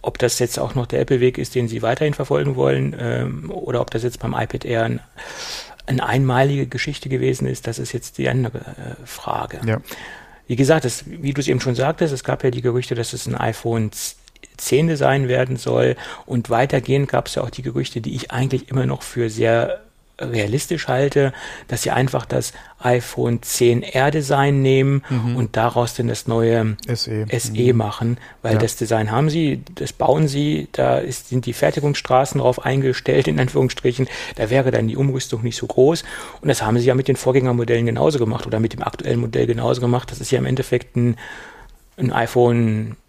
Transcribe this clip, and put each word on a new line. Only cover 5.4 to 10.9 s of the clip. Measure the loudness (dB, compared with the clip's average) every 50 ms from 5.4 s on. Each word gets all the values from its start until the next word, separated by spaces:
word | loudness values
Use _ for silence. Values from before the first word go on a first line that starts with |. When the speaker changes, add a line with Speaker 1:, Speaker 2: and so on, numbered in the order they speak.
| -12 -10 -10 -12 -12 -16 -20 -16 -6
Speaker 1:
eine | -2 -2 -2 0
einmalige | 0 2 2 2 4 4 4 4 4 2 0 -2
Geschichte | -4 -4 -6 -6 -6 -8 -8 -6 -4
gewesen | -2 0 0 0 0 0 -2
ist, | -4 -4 -4 -6
das | -8 -6 -6
ist | -8 -6
jetzt | -8 -8 -10 -10 -6 -2
die | -2 0
andere, | 2 0 0 -2 -4 -8
äh, | -12 -12 -14 -14 -12 -14 -14 -14 -16
Frage. | -16 -16 -12 -6 -4 -4 -4 -4 -6 -8 -6 -2
Speaker 2:
Ja. | -2 -2 -2 -4 -10 -16 -14 -14 -16 -16 -18 -20 -20 -20 -20 _ -4
Speaker 1:
Wie | 0
gesagt, | 2 4 6 6 4 4
es, | -2